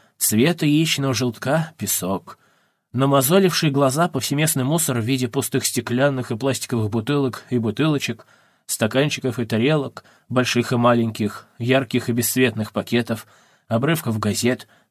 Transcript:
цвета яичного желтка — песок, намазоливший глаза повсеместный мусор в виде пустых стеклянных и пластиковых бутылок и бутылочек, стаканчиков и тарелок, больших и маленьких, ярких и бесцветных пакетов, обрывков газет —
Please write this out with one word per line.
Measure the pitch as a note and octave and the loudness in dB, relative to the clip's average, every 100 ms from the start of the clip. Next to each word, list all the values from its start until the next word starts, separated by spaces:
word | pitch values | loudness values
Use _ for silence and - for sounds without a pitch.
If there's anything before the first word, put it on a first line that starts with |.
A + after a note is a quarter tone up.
| _ - | _ -6
цвета | - G#2+ D3 E3+ D3 | 0 2 2 2 2
яичного | D3+ D#3+ - C#3 A#2 | 2 2 0 -2 0
желтка — | B2+ - B2+ D#3+ D#3 - | -2 -4 -2 -2 -2 -6
песок, | G2+ - F2+ F#2+ - - _ _ _ _ _ | -6 -4 -4 -6 -8 -20 _ _ _ _ _
намазоливший | A#2+ C#3 C#3 C3 F#3+ F#3 - D#3 | 0 2 4 4 4 4 2 0
глаза | C#3 C3+ C#3+ F3 | 2 2 2 0
повсеместный | C3+ - C#3+ D#3 C#3 | 0 -2 0 0 0
мусор | B2+ E3 - A#2+ | 0 0 0 -2
в | A2+ | 0
виде | C3 B2 | 0 -2
пустых | C3+ - C3 - | -2 -2 -2 -2
стеклянных | A#2 A2 B2 C#3+ C3+ A#2+ | -4 -2 0 2 0 -4
и | B2 | -2
пластиковых | C3+ B2 - A#2+ G#2 | -2 -2 -2 -2 0
бутылок | A2+ G#2+ C#3+ C3 - - | -2 0 0 0 -4 -4
и | B2 | -2
бутылочек, | A2 G2+ D#3 C#3+ - A2 - _ _ _ - | -2 0 0 0 -2 -8 -12 _ _ _ -10
стаканчиков | - A2 C3 D3 - B2+ B2 | -2 0 2 0 0 -4 -4
и | A2 | -2
тарелок, | A2 C3 D#3 C3 - _ _ - | 0 2 0 -2 -10 _ _ -4
больших | B2 B2 A#2+ A#2 | -2 0 0 0
и | A#2+ | 2
маленьких, | A#2+ A#2+ A2+ G#2+ G#2 - - - | 4 4 2 -2 -4 -6 -18 -8
ярких | A#2 C3 C3 B2 - | 0 0 2 -2 0
и | |
бесцветных | A#2+ A#2 B2+ B2 G#2+ G#2+ | -2 0 2 0 0 -6
пакетов, | G#2 - A#2+ A#2 A2 - _ _ _ - | -6 -2 -2 -2 -6 -8 _ _ _ -4
обрывков | A#2 C#3+ D#3+ B2+ A2 | -2 0 -2 -2 -2
газет — | G#2 G2 A#2+ B2 - _ _ | -2 0 0 -2 -6 _ _